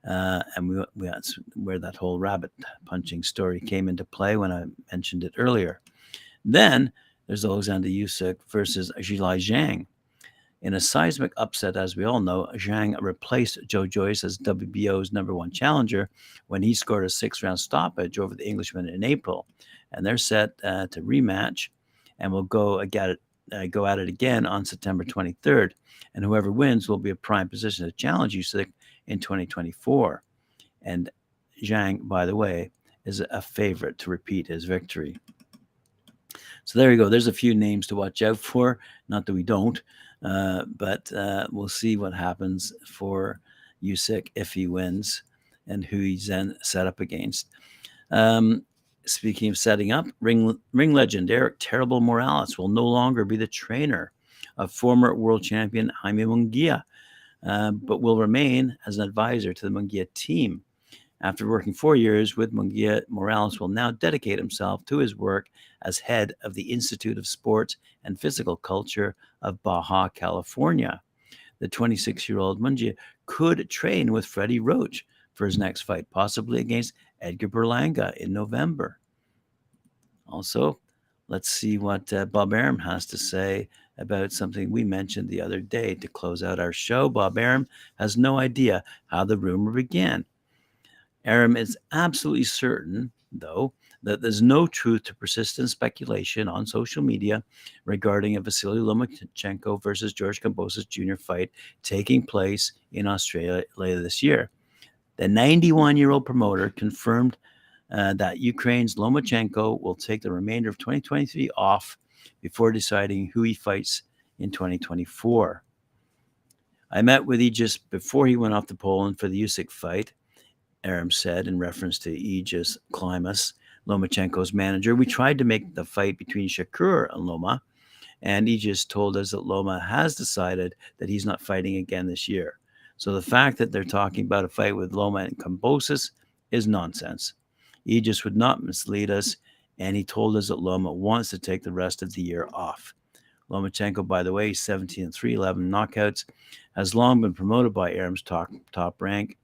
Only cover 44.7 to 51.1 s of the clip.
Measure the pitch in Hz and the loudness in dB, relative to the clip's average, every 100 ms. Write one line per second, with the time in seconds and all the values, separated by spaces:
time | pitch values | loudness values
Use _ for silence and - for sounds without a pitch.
44.7 | 90 92 95 104 - _ _ _ _ - | -2 -2 -4 -4 -8 _ _ _ _ -10
45.7 | 104 92 101 98 95 101 95 98 - - | -8 -4 -2 -2 -2 -4 -4 -4 -6 -4
46.7 | 95 92 - 90 85 110 - - _ - | 0 -2 -2 -8 -6 -6 -6 -10 _ -20
47.7 | - - _ _ 107 110 113 113 113 - | -20 -20 _ _ 6 6 8 6 4 -2
48.7 | _ _ _ - - 110 104 110 95 113 | _ _ _ -6 -4 -2 0 -2 0 2
49.7 | 104 101 131 175 - 113 117 113 110 _ | 4 4 0 -2 -2 4 6 4 2 _
50.7 | 123 156 143 127 | 4 6 6 6